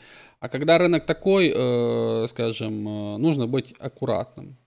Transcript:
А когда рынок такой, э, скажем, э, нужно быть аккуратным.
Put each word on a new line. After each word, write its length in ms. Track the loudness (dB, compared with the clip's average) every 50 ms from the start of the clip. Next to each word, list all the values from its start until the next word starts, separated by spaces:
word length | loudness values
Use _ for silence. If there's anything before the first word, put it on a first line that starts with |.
| -18 -20 -20 -20 -20 -20 _ _
А 80 | -12 -8
когда 280 | -6 -2 4 4 6
рынок 280 | 6 6 4 2 2 0
такой, 440 | -2 -4 0 2 2 4 4 4 4 2
э, 720 | 2 0 2 2 0 0 0 0 0 -2 -2 -2 -2 -4 -4
скажем, 580 | -4 -4 -4 -4 -4 -4 -6 -6 -6 -6 -6
э, 300 | -6 -8 -8 -8 -8 -4
нужно 300 | 0 0 2 2 2 0
быть 260 | -2 -2 -4 -4 -6 -14 -14
аккуратным. 760 | -14 -14 -10 -8 -4 -2 -2 -2 -4 -6 _ -18 -18 -18 -20 -20 _